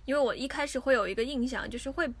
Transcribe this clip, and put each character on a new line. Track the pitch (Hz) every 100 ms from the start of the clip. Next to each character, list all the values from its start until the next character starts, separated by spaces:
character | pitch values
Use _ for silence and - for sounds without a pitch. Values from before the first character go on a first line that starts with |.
因 | -
为 | 285
我 | 262
一 | - 262
开 | 294 285
始 | 262
会 | 269
有 | 247 196
一 |
个 | 196
印 | 247 277 247
象， | 220 -
就 | 240
是 | 269
会 | 269 311 -